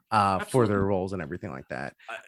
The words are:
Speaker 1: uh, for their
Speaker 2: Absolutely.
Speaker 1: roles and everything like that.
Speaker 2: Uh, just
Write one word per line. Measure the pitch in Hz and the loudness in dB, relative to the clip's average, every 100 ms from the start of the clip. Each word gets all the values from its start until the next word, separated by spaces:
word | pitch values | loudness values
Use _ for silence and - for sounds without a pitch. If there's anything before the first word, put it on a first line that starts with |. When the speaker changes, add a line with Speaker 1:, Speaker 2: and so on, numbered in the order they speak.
| _ | _
Speaker 1:
uh, | 110 98 92 | 2 4 2
for | 104 135 110 | 2 2 4
their | 101 | 2
Speaker 2:
Absolutely. | 98 | 2
Speaker 1:
roles | 98 92 | 0 -2
and | 95 | -6
everything | 78 87 101 | -6 -8 -8
like | 67 69 | -10 -10
that. | 64 69 - - | -8 -8 -12 -14
Speaker 2:
Uh, | |
just | 117 | -14